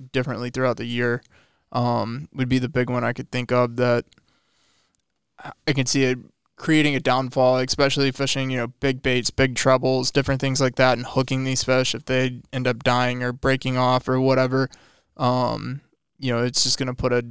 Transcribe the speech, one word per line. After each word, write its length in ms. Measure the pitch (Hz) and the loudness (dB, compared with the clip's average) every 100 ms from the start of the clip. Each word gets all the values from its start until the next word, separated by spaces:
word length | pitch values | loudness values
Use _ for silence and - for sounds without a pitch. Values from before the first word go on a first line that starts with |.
| 127 | -6
differently 360 | 131 127 117 - | -4 -2 -4 -6
throughout 280 | 135 131 117 | -2 -2 -2
the 80 | 120 | -4
year, 360 | 120 120 120 - _ _ _ _ | -2 0 -2 -6 _ _ _ _
um, 560 | 120 123 117 110 120 - | -2 0 0 -2 -6 -8
would 140 | - 127 | -4 0
be 120 | 131 | 0
the 100 | 127 | 0
big 200 | 127 123 | -2 -2
one 140 | 123 | 0
I 80 | 120 | -2
could 180 | 123 - | -4 -6
think 220 | 127 120 | -6 0
of 240 | 123 120 117 | 2 2 0
that 300 | 123 120 - _ _ _ _ _ _ _ _ _ _ _ _ - - - - | 0 0 -2 _ _ _ _ _ _ _ _ _ _ _ _ -20 -18 -10 -4
I 60 | |
can 120 | 139 127 | -2 0
see 180 | 139 | 2
it 140 | 147 247 - _ _ - | 2 0 -6 _ _ -8
creating 400 | - 156 151 135 | 2 4 4 2
a 40 | |
downfall, 560 | 131 127 131 135 127 127 | 0 0 0 2 4 4
especially 520 | 131 - 139 135 139 | 0 0 0 2 0
fishing, 380 | - 139 139 131 | 0 -2 -2 -2
you 80 | 127 | -4
know, 100 | 120 | -6
big 340 | - 139 127 | -4 -4 -2
baits, 280 | 135 127 120 | 0 0 0
big 260 | - 135 120 | 0 0 2
trebles, 540 | 135 131 131 131 127 | 2 2 2 0 0
different 280 | 143 135 131 | 0 0 0
things 220 | 139 131 | -2 0
like 140 | 131 120 | 0 2
that, 220 | 127 120 | 2 2
and 80 | 120 | -2
hooking 380 | 131 131 131 | -2 0 -2
these 200 | 131 131 | -2 -2
fish 300 | - 127 127 | 0 0 0
if 120 | 123 - | -4 -2
they 340 | 131 131 123 - | 0 0 -4 -8
end 120 | 131 127 | -4 -2
up 160 | 113 | -2
dying 380 | 127 123 127 123 | 0 2 0 -2
or 120 | 123 | -4
breaking 440 | 123 135 131 131 127 | -2 0 0 0 0
off 300 | 127 127 131 | 2 2 2
or 140 | 131 | 2
whatever. 480 | 131 131 131 131 131 - _ _ _ - | 2 4 2 2 -2 -6 _ _ _ -4
Um, 640 | 123 127 120 113 113 135 - _ _ _ | 0 0 -2 -4 -8 -10 -14 _ _ _
you 160 | 131 | -2
know, 100 | 117 | 0
it's 200 | 123 - | 0 0
just 160 | 131 - | 0 0
gonna 140 | 131 | -4
put 180 | 127 131 | -2 0
a, 140 | 123 120 | 0 -2